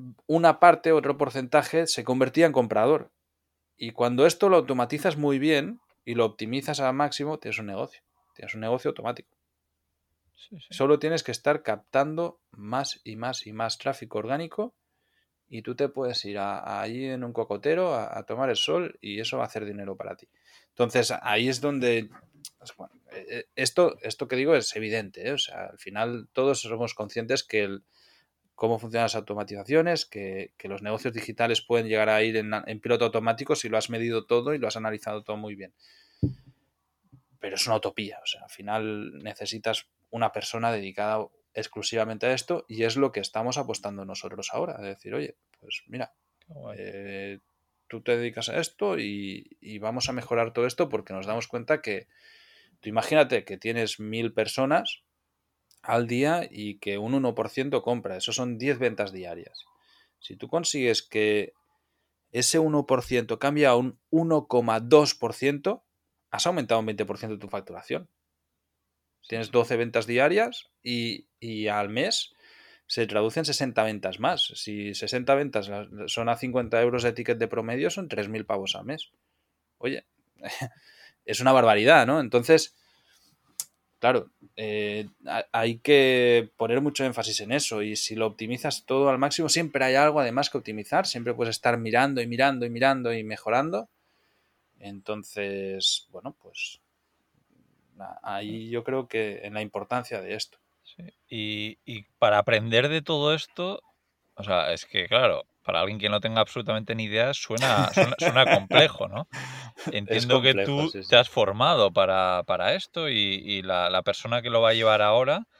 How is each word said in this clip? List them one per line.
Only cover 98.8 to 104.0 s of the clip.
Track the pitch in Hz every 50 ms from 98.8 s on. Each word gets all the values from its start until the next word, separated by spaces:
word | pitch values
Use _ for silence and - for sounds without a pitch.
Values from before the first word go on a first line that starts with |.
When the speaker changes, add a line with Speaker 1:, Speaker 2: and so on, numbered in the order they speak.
| 117
Speaker 1:
creo | 135 131 135 123 -
que | - 110 110 104 101 - -
en | 104 107
la | 107
importancia | 110 104 - 101 101 - 123 123 117 - 117 101
de | 92 95 101
esto. | 107 - - _ _ _ _ _ _ _
Speaker 2:
Sí. | - - - 175 - - _ _ -
Y, | 123 113 107 107 107 107 107 110 107 - _
y | - 117 104 101 _ _ -
para | 120 107 104 104
aprender | 104 120 117 107 110 113 113 120 131 147
de | 156 160
todo | 147 - 160 147 147 151 156
esto, | 156 - - - - 175 185 202 - - _ _ _